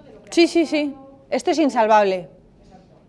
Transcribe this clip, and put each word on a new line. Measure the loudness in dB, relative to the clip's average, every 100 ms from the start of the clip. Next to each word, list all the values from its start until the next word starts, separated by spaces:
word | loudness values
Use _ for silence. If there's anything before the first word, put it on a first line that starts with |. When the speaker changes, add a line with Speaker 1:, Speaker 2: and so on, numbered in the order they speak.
Speaker 1:
de | -20
lo | -20
que | -6
Speaker 2:
Sí, | 0
Speaker 1:
ha | 2
Speaker 2:
sí, | 2 -2
sí. | -2 -4
Speaker 1:
pasado". | -10 -20 -20 -8
Speaker 2:
Esto | -6 -2
es | 0
insalvable. | 0 0 2 4 2 -2 -8 -20 _ _
Speaker 1:
Exacto. | -20 -20 _ -20